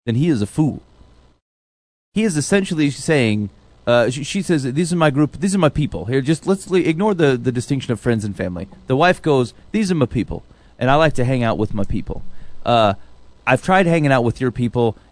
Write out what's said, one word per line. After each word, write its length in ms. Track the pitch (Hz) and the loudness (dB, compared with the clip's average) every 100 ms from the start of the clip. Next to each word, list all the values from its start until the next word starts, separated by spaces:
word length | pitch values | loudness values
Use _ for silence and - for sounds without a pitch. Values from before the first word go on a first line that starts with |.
| - | -4
then 80 | |
he 140 | 117 170 | 0 0
is 120 | 123 | 0
a 40 | 101 | -2
fool. 360 | - 147 - - _ - _ _ _ _ _ _ _ _ _ _ | 0 -2 -2 -12 _ -20 _ _ _ _ _ _ _ _ _ _
He 80 | 202 | -2
is 120 | 220 151 | 0 0
essentially 540 | 143 202 190 160 147 | 0 0 0 0 0
saying, 600 | 131 - 151 117 104 101 - _ _ - | -2 0 2 2 0 -4 -10 _ _ 0
uh, 240 | 120 113 | 2 2
she, 120 | 127 | -2
she 180 | 156 196 | -6 -4
says, 200 | 180 160 131 | 0 0 0
"These 200 | 143 170 | -2 -2
are 40 | 170 | 2
my 140 | 156 | 2
group, 280 | 135 151 - | 2 0 0
these 140 | 190 | -2
are 40 | 190 | 2
my 100 | 151 | 2
people." 360 | 151 147 - 92 | 2 -2 -4 -4
Here, 140 | 135 | -2
just 260 | 131 160 170 | 0 -2 0
let's 240 | 190 - | -4 0
le-, 80 | 175 | 0
ignore 340 | 160 160 214 | 0 0 0
the, 220 | 180 143 123 | 2 2 2
the 160 | 120 | -2
distinction 400 | 123 - 139 - | -4 -2 -4 -2
of 80 | 117 | -4
friends 240 | 123 113 | 0 0
and 120 | 104 95 | -2 -6
family. 320 | 92 87 98 - - | -6 -8 -10 -12 -4
The 100 | 131 | 2
wife 240 | 175 185 | 2 2
goes, 300 | 160 139 120 - - | 2 0 0 -6 -6
"These 180 | 214 196 | -2 0
are 40 | 165 | 0
my 100 | - | 0
people, 360 | 123 92 85 - - - - | -2 -4 -8 -14 -20 -20 -4
and 120 | 127 | 2
I 40 | 147 | 4
like 180 | 160 | 4
to 100 | 135 | 2
hang 180 | 123 131 | 0 0
out 160 | 113 87 | 0 0
with 160 | 107 | -2
my 100 | 104 | -2
people. 380 | 98 95 - - - - - - | -2 -2 -6 -8 -6 -8 -8 -6
Uh, 300 | - 120 107 98 - - - - - | 0 2 2 0 -8 -20 -20 -8 0
I've 160 | 127 | 0
tried 240 | - 190 170 | 2 2 4
hanging 260 | 170 147 | 2 2
out 100 | 131 | 2
with 160 | 117 - | 2 0
your 120 | 127 | -4
people, 440 | 113 120 123 117 - - | -2 -2 0 0 -2 -10